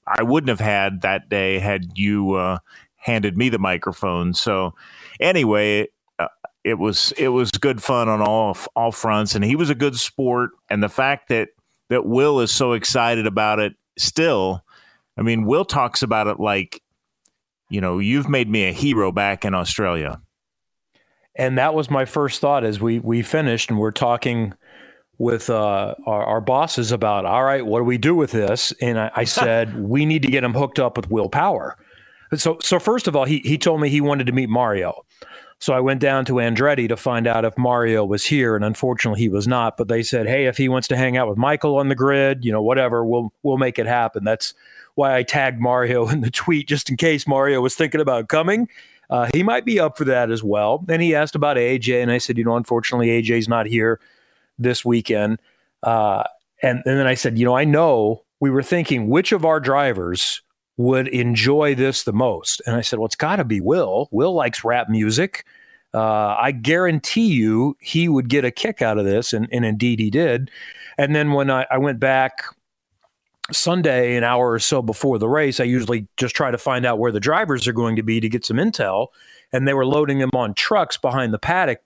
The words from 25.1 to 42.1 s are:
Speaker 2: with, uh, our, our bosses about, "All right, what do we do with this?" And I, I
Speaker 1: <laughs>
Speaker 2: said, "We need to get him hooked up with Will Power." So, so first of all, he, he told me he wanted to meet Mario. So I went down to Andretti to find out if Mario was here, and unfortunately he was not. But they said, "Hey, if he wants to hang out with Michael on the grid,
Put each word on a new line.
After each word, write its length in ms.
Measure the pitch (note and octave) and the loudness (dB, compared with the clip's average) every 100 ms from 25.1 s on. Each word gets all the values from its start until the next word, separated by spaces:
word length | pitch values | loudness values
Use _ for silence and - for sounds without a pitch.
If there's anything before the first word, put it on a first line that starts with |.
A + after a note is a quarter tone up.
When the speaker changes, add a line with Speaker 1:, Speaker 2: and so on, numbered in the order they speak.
| - | -4
Speaker 2:
with, 300 | A#2 A#2 - | -2 -2 -2
uh, 440 | A2+ G#2 G2 G2+ - | 0 0 0 -2 -6
our, 200 | - G#2+ | -4 -2
our 160 | G#2+ A2 | 0 -2
bosses 500 | G#2 C3 D3+ - A2 | 0 0 0 -2 -2
about, 360 | A#2+ G#2+ G2+ F2+ | 0 0 0 0
"All 180 | A2+ | 2
right, 200 | C3+ C#3 | 2 0
what 140 | A2+ A2 | 0 0
do 60 | |
we 120 | A#2+ B2 | 0 0
do 200 | C3+ E3+ | 2 2
with 160 | C#3+ | 2
this?" 400 | A2+ G2+ F2 - - | 0 0 0 -2 -2
And 180 | B2 A2+ | -2 -2
I, 140 | A2 | -2
I 80 | - | -2
Speaker 1:
<laughs> 140 | A#2 - | -2 0
Speaker 2:
said, 420 | A#2 A2+ A2+ A2+ | 2 2 0 -4
"We 240 | G2+ C3 | -2 0
need 180 | D3+ D#3+ | 2 2
to 60 | C3+ | 2
get 100 | C3+ | 0
him 100 | B2 | 0
hooked 280 | A#2+ C#3 - | 0 -2 0
up 160 | B2+ - | -2 -2
with 160 | F2+ | -2
Will 160 | A2 G2 | -2 0
Power." 500 | C#3 F3+ C#3+ C#2 - _ - - _ - | 0 0 0 -6 -12 _ -20 -20 _ -6
So, 240 | D3+ E3+ D#3+ | -2 0 -2
so 200 | - F3+ | 0 0
first 260 | A3 A#3+ F#3 | 2 0 0
of 80 | |
all, 100 | D3 | 0
he, 140 | C3 D3+ | 2 0
he 120 | - D3+ | 0 0
told 240 | F3 D#3+ | 0 0
me 80 | D3 | 2
he 120 | D3 | 2
wanted 260 | C#3+ C#3 B2+ | 2 0 0
to 60 | |
meet 160 | B2 B2+ | 0 0
Mario. 580 | A#2 A#2+ G2+ F2 - - _ - - - _ | 0 0 0 -2 -6 -14 _ -20 -20 -20 _
So 120 | - | 0
I 60 | B2+ | 2
went 220 | C3 C3+ | 2 2
down 240 | C#3 C3+ | 2 2
to 100 | B2+ | 0
Andretti 540 | B2+ A#2 A2 C#3 C#3 A#2 | 0 0 2 2 2 0
to 80 | A2+ | -2
find 320 | C3+ A#2 A#2 | -2 0 0
out 160 | A2+ | 2
if 120 | A2+ A#2 | 0 0
Mario 480 | B2 A#2+ A#2 A2 | 0 2 2 2
was 200 | G2+ G2+ | 2 0
here, 320 | - D3 B2 G#2+ | 0 0 2 0
and 80 | |
unfortunately 560 | G#2 A2 C3 A#2+ A#2+ G#2 | 0 -2 -2 -2 -2 0
he 80 | A#2 | 0
was 180 | G2 G#2 | 0 0
not. 300 | B2+ A#2 - | 0 0 -2
But 100 | A#2 | -2
they 160 | A#2 | -2
said, 240 | A#2 B2 A2 | 0 -2 0
"Hey, 200 | C3 C3 | 0 0
if 100 | A#2+ | 0
he 120 | C3+ | 0
wants 200 | B2+ - | 0 -2
to 80 | B2+ | 0
hang 200 | C3 B2+ | 0 0
out 120 | A#2 | 0
with 100 | G2+ | 0
Michael 400 | C3 D3+ D3+ C#3 | 0 0 0 0
on 100 | C#3 | 0
the 60 | |
grid, 500 | C3 C3+ | 2 2